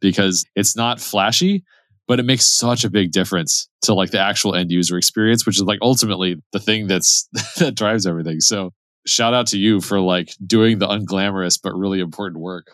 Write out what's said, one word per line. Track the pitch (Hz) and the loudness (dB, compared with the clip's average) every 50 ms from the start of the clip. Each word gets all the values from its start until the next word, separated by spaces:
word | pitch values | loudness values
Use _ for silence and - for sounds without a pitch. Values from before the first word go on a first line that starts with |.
because | - 98 90 - 98 95 90 87 - - - | 0 2 2 2 2 0 0 -2 -4 -4 -2
it's | 98 101 - - | 0 0 0 0
not | 113 117 120 120 120 | 0 -2 -2 -2 -4
flashy, | - - - 101 95 110 117 - 180 190 202 190 180 _ _ _ _ _ _ _ _ - | -6 -4 -2 0 0 2 2 2 2 2 0 0 -4 _ _ _ _ _ _ _ _ -2
but | 123 123 | 0 0
it | 123 | 2
makes | 123 131 120 - | 2 2 2 2
such | - - - 120 120 120 113 - | 2 2 2 0 0 0 0 0
a | 104 | 0
big | 95 104 95 87 | 2 2 2 2
difference | 78 98 92 - 95 87 80 - - - - - _ _ | 2 0 0 0 0 -2 -2 -2 -2 -4 -4 -8 _ _
to, | - - 107 | 0 0 2
like, | 95 92 87 | 2 0 0
the | - 101 | 0 0
actual | 95 101 101 - - 107 92 | 0 0 0 -2 -2 0 0
end | 90 90 85 | -2 0 0
user | 87 90 87 82 90 | 0 0 0 0 0
experience, | 87 87 - - 110 107 110 117 117 - | 0 0 0 0 2 2 4 4 2 2
which | 113 98 | 0 0
is, | - | 0
like, | 98 98 104 98 | 0 0 0 0
ultimately | 107 123 131 123 - 107 98 90 92 90 90 78 - _ | 2 2 2 2 2 0 -2 -2 -2 -2 -2 -4 -6 _
the | - 98 | -8 -4
thing | - 107 107 110 107 | 0 0 0 0 0
that's, | 95 92 90 - - - - - - - 113 | 0 0 0 2 2 2 0 -2 -4 -8 -8
<laughs> | - - - - | -8 -6 -2 -2
that | 170 143 117 | 0 0 0
drives | - 107 104 110 113 92 | -2 0 0 0 0 0
everything. | 92 85 82 80 80 80 78 | -2 -2 -4 -4 -4 -4 -2
So | 78 - 110 101 95 90 - _ _ _ _ _ _ | 0 0 0 -2 -4 -8 -10 _ _ _ _ _ _
shout | - - - 117 117 | -4 0 2 2 2
out | 123 123 120 120 | 2 2 0 0
to | - 98 | 0 2
you | 98 110 107 98 | 2 4 4 2
for, | 85 - 104 98 | 2 0 0 0
like, | 95 90 90 90 85 - - - 101 | 2 2 2 0 -2 -4 -10 -12 -2
doing | 92 117 113 110 113 113 98 | 0 4 4 4 4 4 2
the | 101 95 | 0 -2
unglamorous | 104 107 101 - 101 95 98 101 98 95 92 90 - - | -2 -4 -4 -4 -2 -2 -2 -2 -2 -2 -2 -2 -2 -2
but | - 98 - | -4 -4 -4
really | 92 98 98 95 95 | -2 -2 -2 0 -2
important | 90 82 78 - 104 95 85 80 | -2 -4 -6 -8 -10 -10 -10 -10
work. | 82 92 92 90 - _ | -10 -10 -10 -12 -14 _